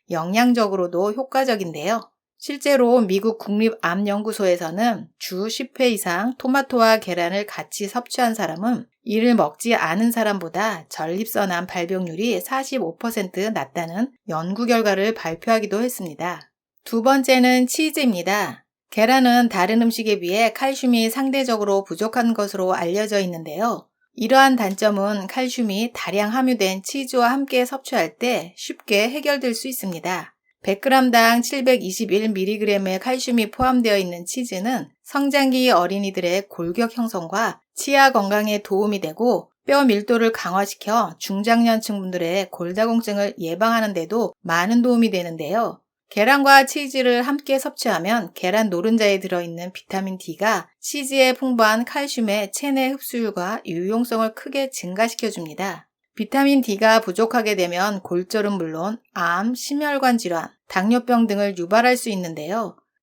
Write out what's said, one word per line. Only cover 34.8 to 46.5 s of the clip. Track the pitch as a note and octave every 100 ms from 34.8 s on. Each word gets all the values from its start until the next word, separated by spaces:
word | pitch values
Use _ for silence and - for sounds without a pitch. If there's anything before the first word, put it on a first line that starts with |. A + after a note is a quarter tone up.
| - _
성장기 | - C#4+ C#4 C#4+ C4+ B3+ B3+
어린이들의 | F3+ F3 G3 G3 F#3+ F3 F#3 G3
골격 | - E3+ F#3 A#3 A#3
형성과 | A3+ F#3 E3 G3 A3 - _
치아 | - - C#4 C4+
건강에 | B3 G3 G#3 G#3+ G#3
도움이 | G#3 G3 G#3 G3
되고 | D#3+ D#3 A#3+ - - _ -
뼈 | C#4
밀도를 | C4+ G#3 G#3 A#3 A3+
강화시켜 | A3 F3 F#3+ G3+ - - A3+ F#3+ E3
중장년층 | - G3 G#3 A#3 A#3 A3+ A3 G3+
분들의 | F#3 F3+ E3 F#3+ F#3
골다공증을 | - F3 F#3 A3+ A#3 A3+ G3+ G3+ -
예방하는 | E3 F3 A#3 A3+ G#3+
데도 | F3+ E3 A3+ G3 -
많은 | F3+ E3 F#3 A#3+
도움이 | B3 A#3+ A3+
되는데요. | F#3+ F3 E3 D3+ G#3 G#3+ - _ _ _
계란과 | - A3 C#4 C4+